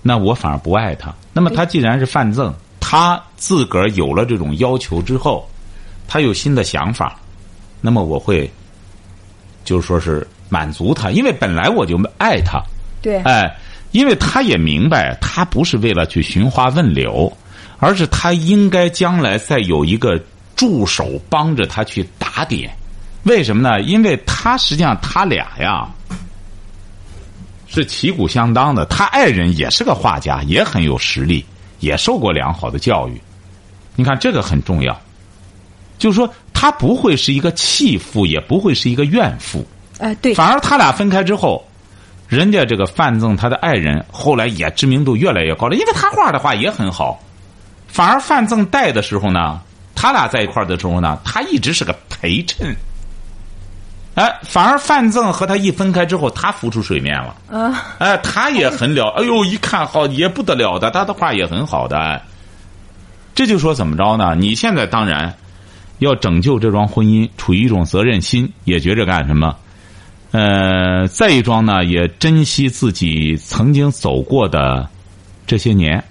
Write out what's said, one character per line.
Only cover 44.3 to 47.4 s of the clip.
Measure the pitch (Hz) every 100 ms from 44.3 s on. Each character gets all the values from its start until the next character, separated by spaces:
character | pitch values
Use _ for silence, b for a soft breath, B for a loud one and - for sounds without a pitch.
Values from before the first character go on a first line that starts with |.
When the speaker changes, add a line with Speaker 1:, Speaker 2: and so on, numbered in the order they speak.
| 127
Speaker 1:
来 | 117
也 | 95 78
知 | - 135
名 | 131 139
度 | 113
越 | 180
来 | 101
越 | 80
高 | 78 117
了， | 196
因 |
为 | 453
他 | - 392
画 | 403 330
的 | 139
画 | 143 107
也 | 151
很 | 214 95
好。 | 85 67 - - -